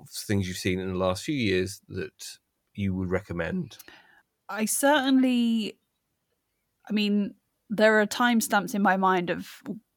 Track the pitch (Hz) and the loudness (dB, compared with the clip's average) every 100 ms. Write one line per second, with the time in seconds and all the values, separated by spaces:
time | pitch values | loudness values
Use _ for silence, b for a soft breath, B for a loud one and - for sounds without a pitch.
0 | - - - 98 92 90 98 92 92 92 | -6 -12 -2 -2 -2 -4 -2 -2 -2 0
1 | 92 95 - 143 107 92 95 - - 98 | 0 -2 -4 -2 0 0 0 -6 -12 -10
2 | 78 - - - _ _ _ - 98 92 | -10 -10 -18 -18 _ _ _ -6 -4 -2
3 | 90 92 - 85 82 185 156 - B B | -2 -4 -4 -6 -4 -4 -8 -14 B B
4 | B B _ _ - 202 214 - 277 294 | B B _ _ -12 -6 -4 0 4 4
5 | 262 262 262 247 233 226 208 - _ _ | 4 4 4 2 2 0 -2 -8 _ _
6 | _ _ _ _ _ _ _ _ - 214 | _ _ _ _ _ _ _ _ -4 -2
7 | 208 208 196 - _ _ _ 208 214 214 | 0 0 -2 -6 _ _ _ 2 6 6
8 | 208 - 240 233 - 208 180 202 196 190 | 2 2 2 2 2 0 0 0 2 4
9 | 190 185 175 175 - - - 175 - | 2 2 0 -4 -8 -14 -14 -14 -16